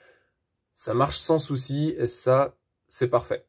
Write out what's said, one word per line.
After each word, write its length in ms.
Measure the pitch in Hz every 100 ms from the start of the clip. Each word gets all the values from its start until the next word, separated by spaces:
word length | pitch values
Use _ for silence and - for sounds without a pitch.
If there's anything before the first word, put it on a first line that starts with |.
| _ _ _ _ _ _ _
Ça 180 | - -
marche 260 | 117 139 -
sans 200 | - 160
souci 560 | 147 135 131 139 156 -
et 120 | 120
ça, 480 | - 127 131 139 - _ _ _
c'est 180 | - 123
parfait. 400 | - - -